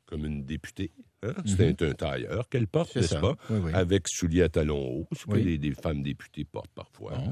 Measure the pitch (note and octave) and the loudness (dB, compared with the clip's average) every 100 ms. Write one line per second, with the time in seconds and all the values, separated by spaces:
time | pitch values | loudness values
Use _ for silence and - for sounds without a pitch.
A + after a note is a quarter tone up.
0 | - D2+ D2+ C#2+ C2+ D#2 - - G2 - | -12 -6 -4 -4 -6 -8 -8 -8 -8 -8
1 | - - A#2 F#3 A2 F#2+ D#2+ D2+ D#2+ C2 | -20 -10 -8 -4 0 4 6 6 0 0
2 | D#2 C2+ A#1 F#2 - B2+ A2 D3+ E3+ C3 | -4 -4 -4 -6 -2 0 0 0 0 2
3 | F2 D#2+ F#2+ - - A2 E2+ D#2 F2 G2 | 2 2 0 0 -2 0 2 2 4 2
4 | - - F2 F2 E2+ E2+ D2+ C#2+ B1+ C#2 | 2 -2 2 4 4 4 2 0 -2 -4
5 | - D#3+ - G#2 F#2 D#2+ C#2+ C2+ E2+ D2 | -6 -8 0 2 2 2 0 -2 -2 -2
6 | C#2 - - - D2 - - - - - | -4 -6 -10 -10 -8 -8 -12 -16 -18 -14
7 | G#1 B2+ C3 | -8 -6 -4